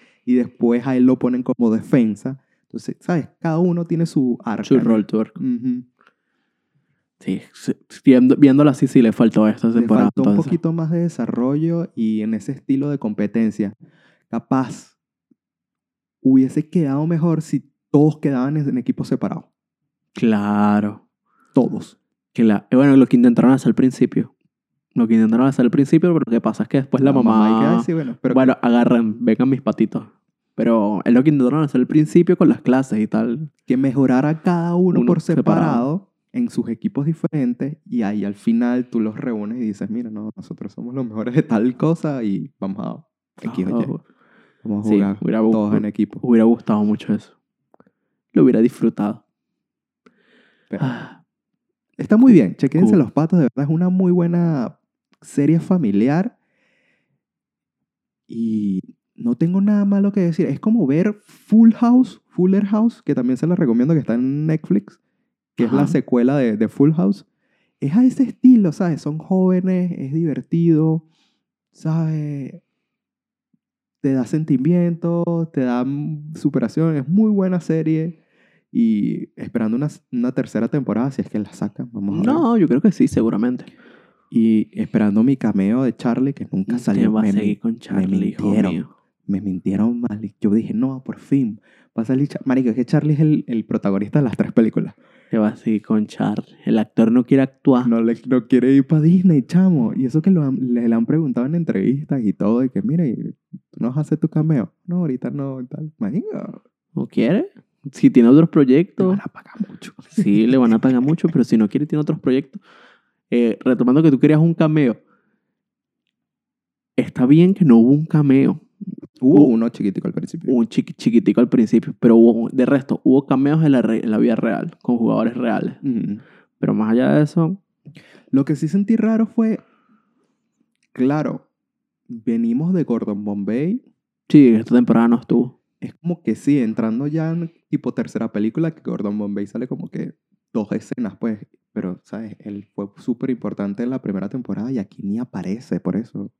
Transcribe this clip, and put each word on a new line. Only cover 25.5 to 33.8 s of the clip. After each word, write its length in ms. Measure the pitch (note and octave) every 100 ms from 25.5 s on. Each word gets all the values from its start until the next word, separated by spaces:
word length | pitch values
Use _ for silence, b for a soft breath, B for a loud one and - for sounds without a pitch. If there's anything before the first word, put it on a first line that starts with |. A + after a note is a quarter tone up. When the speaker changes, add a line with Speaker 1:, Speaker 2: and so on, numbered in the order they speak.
| C#3
Speaker 2:
al 60 | B2
principio, 420 | - C3+ D#3+ F3+
pero 120 | E3 D3+
lo 40 |
que 100 | A#3
pasa 240 | A2+ -
es 40 | A2
que 100 | C#3
después 240 | C3+ C#3
la 80 | C3+
Speaker 1:
La 60 | C3+
mamá 220 | A2+ A2
Speaker 2:
mamá, 100 | G#2+
Speaker 1:
y 100 | A2
que, 60 | A2+ A#2
"Ay, 40 |
sí, 80 | C3
bueno, 240 | E3 C3+ A#2
pero 140 | B2+
Speaker 2:
bueno, 220 | B2+ B2+ -
agarren, 640 | B2 A#2+ A#2+ A#2+ A2+ A#2
vengan 240 | A#2+ A2 C3
mis 120 | C3
patitos". 460 | A2+ G#2 G#2+ A2+ G#2+ _ _ _ _
Pero 460 | - A#2 A2+ G#2 G2+
es 80 | -
lo 100 | A#2+
que 80 | D3
intentaron 320 | D3 B2 D3+
hacer 180 | D3 B2+
al 60 | B2
principio 500 | D3+ D3+ F3 F3 F3
con 120 | E3
las 120 | -
clases 380 | - B2+ C3+ G#2+
y 60 | G#2+
tal. 440 | G#2+ A#2 A#2+ D#3 _ -
Speaker 1:
que 100 |
mejorara 680 | B2